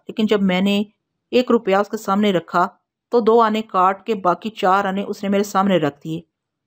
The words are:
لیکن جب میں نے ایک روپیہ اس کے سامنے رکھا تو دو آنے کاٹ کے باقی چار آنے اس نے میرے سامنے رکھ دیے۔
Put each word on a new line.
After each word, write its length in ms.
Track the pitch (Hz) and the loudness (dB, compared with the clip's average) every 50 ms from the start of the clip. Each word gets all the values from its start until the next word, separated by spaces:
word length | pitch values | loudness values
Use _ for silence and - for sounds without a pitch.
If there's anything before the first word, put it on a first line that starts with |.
| _ | _
لیکن 180 | - - - 214 | -10 -6 -4 0
جب 160 | 202 220 202 | 0 0 0
میں 200 | 202 185 180 185 | 2 0 0 0
نے 220 | 196 202 202 202 208 - _ _ _ _ _ _ _ _ | 0 0 0 -2 -2 -6 _ _ _ _ _ _ _ _
ایک 200 | 226 247 247 - | -2 0 2 2
روپیہ 240 | 233 220 - 196 190 | 0 0 0 0 0
اس 140 | 196 202 - | 0 0 -2
کے 80 | 226 | -6
سامنے 340 | 214 - 202 196 208 208 208 | -8 -6 -4 -2 0 0 0
رکھا 360 | 185 165 - - - 175 180 202 - _ _ _ _ _ _ _ | 0 -2 -4 -2 -2 -2 -2 -2 -4 _ _ _ _ _ _ _
تو 100 | - 240 | -2 0
دو 220 | 208 220 226 233 | 2 4 4 4
آنے 200 | 226 214 214 220 | 4 2 0 -2
کاٹ 440 | 220 - - 185 180 190 196 190 - | -6 -4 0 2 2 2 0 -2 -6
کے 100 | 233 220 | -8 -6
باقی 340 | 196 185 180 170 - - 220 | -2 -2 -2 -2 -2 -6 -10
چار 360 | - - 202 185 190 202 202 | -6 -2 0 2 2 2 0
آنے 180 | 190 190 202 196 | -2 -4 -4 -6
اس 200 | - 208 - - | -6 -8 -8 -4
نے 60 | 196 | -2
میرے 140 | 196 196 208 | -2 -2 -2
سامنے 340 | 202 - 190 196 196 185 | 0 0 0 2 2 2
رکھ 260 | 165 151 143 - - - | 2 0 0 -4 -6 -10
دیے۔ 180 | 160 160 170 - _ _ _ _ _ _ _ _ | -10 -10 -10 -10 _ _ _ _ _ _ _ _